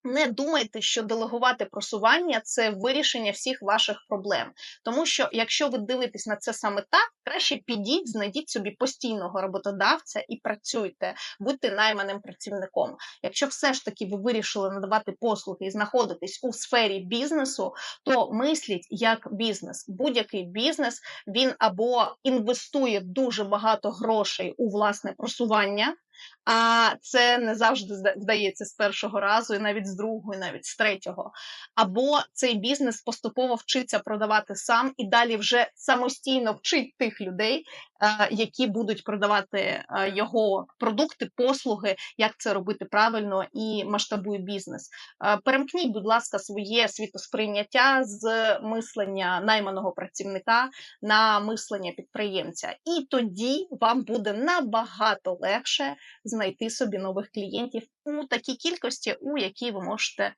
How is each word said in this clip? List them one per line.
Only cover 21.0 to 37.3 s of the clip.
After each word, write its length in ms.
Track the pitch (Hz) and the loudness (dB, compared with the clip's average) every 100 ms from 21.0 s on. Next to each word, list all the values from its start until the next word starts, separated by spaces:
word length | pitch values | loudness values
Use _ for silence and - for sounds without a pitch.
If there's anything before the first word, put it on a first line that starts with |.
| - - - | -14 -14 -4
він 260 | 214 262 - | 2 2 4
або 480 | 220 180 233 240 196 - | 2 2 2 2 2 0
інвестує 760 | 269 254 208 240 - 285 254 202 | 2 2 2 -2 0 0 2 2
дуже 440 | 180 220 254 220 | -2 0 0 0
багато 480 | 202 202 220 214 208 | 0 2 4 2 0
грошей 640 | 190 233 220 202 - 185 - | -2 0 2 2 -2 -6 -2
у 120 | 226 | 0
власне 440 | 202 208 202 - 285 | 4 2 2 -6 -6
просування, 760 | 226 - 233 214 196 202 240 330 _ - - _ | -8 -2 2 4 4 2 0 -2 _ -20 -20 _
а 440 | - 226 226 233 226 - | 2 4 6 6 6 4
це 360 | - 254 240 240 | 0 4 6 6
не 180 | 226 | 2
завжди 400 | 214 226 254 196 | 4 4 4 -2
зда-, 180 | 196 190 196 | 0 0 0
вдається 480 | 202 214 196 - | 0 2 2 -2
з 80 | 196 | -12
першого 460 | - 208 202 202 202 | 0 0 0 -2 0
разу, 360 | 196 220 226 | 4 2 2
і 40 | 202 | -2
навіть 280 | 208 208 196 | 0 -2 -4
з 80 | |
другого, 380 | 190 220 220 202 | -4 -4 -4 -6
і 40 | 190 | -6
навіть 280 | 180 - | -6 -8
з 100 | - | -12
третього. 560 | - 214 190 180 180 202 - - - - | 0 0 0 -6 -8 -10 -12 -16 -16 -4
Або 440 | - 208 196 269 294 - | 2 2 4 4 2 0
цей 220 | - 254 | -2 0
бізнес 460 | 214 226 277 254 220 | 0 0 2 0 0
поступово 540 | - 226 226 254 254 | -6 -6 -4 0 0
вчиться 440 | 233 - 262 254 208 | 0 0 -2 0 -4
продавати 560 | - 214 214 214 208 | -2 -2 2 2 2
сам 380 | 190 - 233 262 262 | -8 2 2 2 -2
і 100 | 202 | 2
далі 300 | 233 240 220 | 4 4 2
вже 340 | 208 240 - | 2 2 2
самостійно 800 | _ - 247 247 - 269 262 226 | _ 2 2 2 -2 -2 0 0
вчить 400 | 208 - 320 - _ | -2 0 0 0 _
тих 240 | 233 - | -2 -2
людей, 440 | 185 | -6